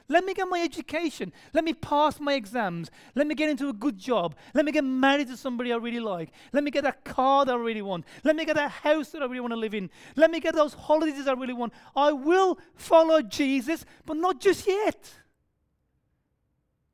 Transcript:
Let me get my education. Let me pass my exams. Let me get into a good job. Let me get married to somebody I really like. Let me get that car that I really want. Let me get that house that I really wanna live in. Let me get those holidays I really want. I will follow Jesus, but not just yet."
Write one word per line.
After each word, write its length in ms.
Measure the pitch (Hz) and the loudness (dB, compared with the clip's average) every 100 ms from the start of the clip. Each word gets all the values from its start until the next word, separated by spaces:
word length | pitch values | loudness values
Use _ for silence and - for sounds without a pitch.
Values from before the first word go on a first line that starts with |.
| - | 0
Let 160 | 320 370 | 0 0
me 100 | 381 | -4
get 120 | 370 | -2
my 120 | 359 | -2
education. 720 | 339 - - 311 339 - 185 - - | -2 -6 -8 -6 -6 -6 -12 -12 -4
Let 100 | 311 | -2
me 100 | 330 | -2
pass 460 | - - 294 302 294 | -4 -2 2 2 0
my 140 | 285 | -2
exams. 580 | 277 202 240 196 170 165 - - 240 | -4 -4 -4 -4 -4 -10 -16 -10 -2
Let 100 | 302 | -2
me 80 | |
get 160 | 302 311 | 0 -2
into 200 | 277 277 | -2 -4
a 40 | |
good 240 | 208 277 196 | -4 -4 -4
job. 380 | 262 226 170 - - | -2 0 0 -6 -4
Let 120 | 294 302 | 0 2
me 60 | |
get 120 | 302 | 0
married 460 | 269 262 269 285 254 | 0 2 4 2 -2
to 80 | 240 | -6
somebody 360 | 269 240 240 | -8 -4 -2
I 40 | 233 | -2
really 240 | 233 233 | -4 -4
like. 300 | 220 175 160 - - | -4 -6 -8 -14 -4
Let 120 | 285 | -2
me 60 | 294 | 0
get 140 | 285 | 0
that 200 | 285 - | -2 -4
car 420 | - - 262 277 269 | -8 0 4 4 4
that 60 | |
I 60 | 240 | 0
really 240 | 233 214 | -2 -4
want. 240 | 196 175 - - | -4 -6 -8 -4
Let 120 | 294 311 | 0 0
me 100 | 320 | 2
get 120 | 302 | 0
that 120 | 285 | -2
house 400 | - 302 311 269 | -2 2 2 0
that 100 | 320 | -6
I 20 | 262 | -6
really 140 | 254 | -6
wanna 160 | 240 233 | -6 -4
live 180 | 220 | -4
in. 160 | 208 185 - - - | -6 -8 -12 -6 4
Let 120 | 320 | 4
me 100 | 330 | 4
get 140 | 330 | -2
those 220 | 320 294 - | 2 0 0
holidays 520 | - 311 311 277 269 | 0 2 2 -2 -2
I 60 | |
really 200 | 254 254 | -2 -4
want. 200 | 240 233 - - 277 | -6 -8 -10 -8 0
I 160 | 294 | 2
will 480 | 285 285 370 381 320 - - | 2 2 4 4 0 -8 -12
follow 480 | - 330 320 320 | 4 6 6 4
Jesus, 600 | 214 - 277 269 233 320 - - - | 2 -2 0 0 -2 -6 -8 -18 -10
but 120 | 311 | -4
not 220 | 359 311 | -2 0
just 280 | 392 349 - | 2 2 0
yet." 340 | 381 403 - - - _ _ _ _ _ _ _ _ _ _ _ _ _ _ _ _ _ | 0 0 -4 -12 -20 _ _ _ _ _ _ _ _ _ _ _ _ _ _ _ _ _